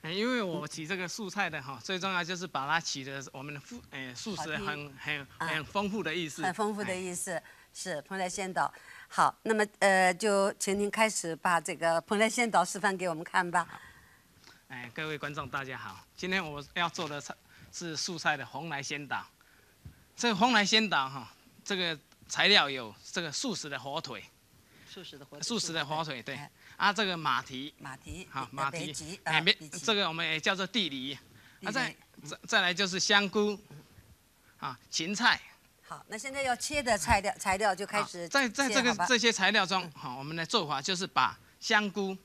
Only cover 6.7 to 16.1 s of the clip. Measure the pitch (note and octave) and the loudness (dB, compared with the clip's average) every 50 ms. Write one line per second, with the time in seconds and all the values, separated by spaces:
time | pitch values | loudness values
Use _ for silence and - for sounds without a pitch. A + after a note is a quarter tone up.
6.7 | A3 G3+ G#3 F#3+ F#3 F#3 F#3 F3+ F3+ F3+ - - F3 D#3 - - - - - _ | 0 -2 -4 -4 -4 -4 -4 -6 -6 -6 -4 -4 -4 -6 -6 -8 -20 -20 -20 _
7.7 | _ - - F#3 E3+ D3 C#3 - G3 F#3+ F#3 F3+ F3+ - F#3+ F#3+ F3+ F3+ D3 - | _ -10 -6 -6 -6 -6 -6 -6 -4 -4 -2 -2 -2 -4 -4 -2 0 0 0 0
8.7 | - - - - - - - - - - D#3+ C#3+ - _ _ A3 A3 G#3+ G#3+ G#3 | -2 -8 -20 -20 -18 -18 -18 -6 2 4 4 4 4 _ _ 0 2 2 2 0
9.7 | - _ - G3+ F#3+ F#3 F#3 F3+ F#3 F3 G#3+ G#3+ G3+ G3 G3 G3+ G#3 - - - | 2 _ 6 6 8 8 8 6 6 4 2 4 4 6 4 2 2 0 -2 0
10.7 | G3 G3+ G3+ G3+ - - A3 A3 G#3 - - E3+ D#3+ D3 - F#3 F3 E3+ D#3 F#3+ | 0 2 0 0 4 4 4 4 4 -2 -4 -4 -6 -2 2 2 2 4 2 0
11.7 | F3 C#3+ D#3+ E3 E3 E3 - - A3 G3+ A3 A3 A3 B3 A#3+ A3+ F#3+ F3+ F3 - | -4 2 2 4 4 4 2 2 2 4 4 4 4 2 0 4 4 4 4 4
12.7 | - G3+ G3 G3+ F#3+ F#3 F#3 F3+ E3 D#3 E3+ - - F#3+ F3+ F3 E3+ F3 E3 E3+ | 0 0 0 0 0 2 0 -2 -2 -2 -6 0 0 0 0 4 2 2 0 0
13.7 | - - - - - - - - - _ _ _ _ _ - - - - _ _ | -8 -18 -18 -18 -20 -20 -20 -20 -20 _ _ _ _ _ -20 -20 -20 -20 _ _
14.7 | C3+ B2 B2 A#2+ A2+ - D#3 D#3 D#3 C#3+ D3+ D3 D3 D#3 D3 B2+ C#3+ C#3 C3+ C3 | -12 -12 -12 -10 -8 -8 -6 -6 -6 -6 -8 -8 -6 -8 -8 -6 -6 -8 -8 -6
15.7 | C3 A#2+ - G#2 F#2+ G2 - _ | -10 -10 -10 -12 -12 -14 -18 _